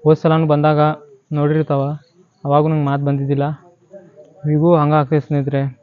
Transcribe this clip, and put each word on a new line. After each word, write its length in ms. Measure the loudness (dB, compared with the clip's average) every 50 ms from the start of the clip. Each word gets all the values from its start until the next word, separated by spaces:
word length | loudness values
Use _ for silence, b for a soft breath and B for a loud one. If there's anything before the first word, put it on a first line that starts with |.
| 4
ಹೋದ 120 | 2 2 2
ಸಲನೂ 260 | 2 0 0 2 2 0 0
ಬಂದಾಗ 260 | 2 2 2 2 2 0 0 -2 -4 -14 -20 -20 _ _ _ -4
ನೋಡಿರ್ತಾವ, 460 | -2 -2 0 0 -2 -2 -2 -2 -2 -2 -4 -6 -10 _ _ _ _ _ _ _ _ -4
ಅವಾಗೂ 220 | 0 0 2 2 2
ನಂಗೆ 140 | 0 0 0 -2
ಮಾತು 120 | -2 -2 -2 -2
ಬಂದಿದ್ದಿಲ್ಲ. 380 | -2 -2 -2 -2 -2 -2 -2 -4 -6 -10 -16 -20 _ _ _ _ -20 -20 -20 -20 _ -20 -20 -20 _ -8 -4 -2 0
ಈಗೂ 180 | 2 4 4 4 4
ಹಂಗೆ 160 | 4 2 2 2
ಆಗ್ತೈತೆ 260 | 2 2 -2 -2 -2
ಸ್ನೇಹಿತರೆ 360 | -2 -4 -4 -2 -2 -2 -2 -4 -4 -8 _